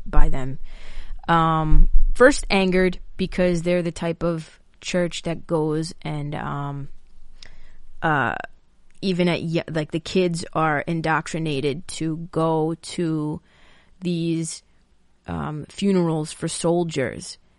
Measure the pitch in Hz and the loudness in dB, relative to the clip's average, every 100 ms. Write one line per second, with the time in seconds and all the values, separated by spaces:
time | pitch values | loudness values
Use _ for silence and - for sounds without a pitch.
0 | - 151 - 135 131 - - - - - | 4 8 10 8 0 -4 -6 -8 -8 -6
1 | - - - 165 160 160 156 156 - - | -6 -4 0 2 4 2 8 10 10 10
2 | - - 254 277 - 196 190 185 185 180 | 8 8 6 6 2 2 2 2 2 0
3 | - - 185 - 180 170 165 180 170 165 | -8 -6 -4 0 0 0 0 -2 -2 -4
4 | 170 165 170 165 160 - - - - 185 | -6 -4 -4 -4 -8 -18 -20 -18 -6 -2
5 | 175 - - 165 - 165 156 151 160 - | -2 -4 -8 -8 -4 -2 0 -2 -6 -8
6 | 156 151 147 147 143 143 143 143 139 - | -8 -8 -8 -8 -8 -8 -8 -8 -10 -12
7 | - - - - - - - - - - | -16 -18 -16 -16 -16 -14 -14 -14 -14 -6
8 | 170 147 117 - - - _ _ - - | -2 0 -2 -4 -10 -18 _ _ -20 -8
9 | 190 180 175 165 170 160 - 160 151 165 | -4 0 0 0 -2 -4 -4 -6 -6 -6
10 | - 190 180 170 180 - 160 147 135 165 | -4 -2 0 -2 -6 -4 -2 -2 -4 -4
11 | 160 151 156 160 160 143 143 139 - - | -2 -2 -4 -6 -6 -4 -4 -6 -10 -8
12 | 160 156 170 - 165 160 156 165 - - | -6 -6 -8 -2 0 0 -2 -6 -10 -6
13 | 170 160 151 160 - _ - - _ - | -4 -4 -6 -8 -14 _ -20 -20 _ -10
14 | 180 170 165 165 160 - - _ _ _ | -6 -4 -4 -4 -6 -10 -18 _ _ _
15 | _ _ - 90 151 151 139 - 196 185 | _ _ -12 -8 -8 -10 -14 -6 0 0
16 | 170 160 151 - 170 - 170 175 170 160 | 0 -2 -6 -8 -10 -4 -2 0 -2 -4
17 | 127 - 180 - _ | -6 -8 -14 -20 _